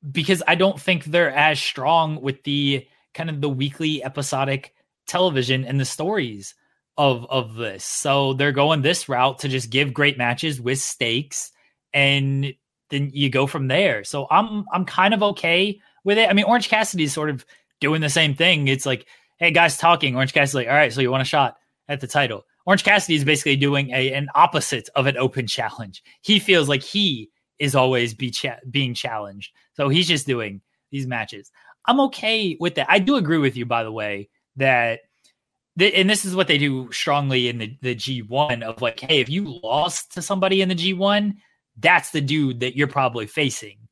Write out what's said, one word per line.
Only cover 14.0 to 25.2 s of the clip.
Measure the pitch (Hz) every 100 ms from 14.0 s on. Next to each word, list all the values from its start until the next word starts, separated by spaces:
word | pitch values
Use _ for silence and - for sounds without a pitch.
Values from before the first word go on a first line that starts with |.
So | 101 143 139
I'm, | 160 220 214 202
I'm | 180
kind | 185 - 190
of | 220
okay | 208 196 170 170 202 202 _ _
with | 190 208
it. | 226
I |
mean, | 196 202
Orange | 240 202
Cassidy | 214 214 180
is | 151
sort | 139 151
of | 135 - _ _ _
doing | 143 156
the | 151
same | 139 156
thing. | 139 170 170 139
It's | 135 139
like, | 127 - - _ _
"Hey, | 170
guys | 160 170 135
talking." | 165 170 143 127
Orange | 135
Cassidy's | 156 143
like, | 139 120
"All |
right, | 143 147
so | 113
you | 131
want | 131
a | 131
shot | 156 131 - _ _ _
at | 143
the | 139
title?" | 151 135 104 - _ -
Orange | 196
Cassidy | - 202 190
is | 160
basically | 143 151 - 139
doing | 143 143 139
a, | 127 131
an | 135 143
opposite | 143 170 160 - 131 -
of | - 135
an |
open | 131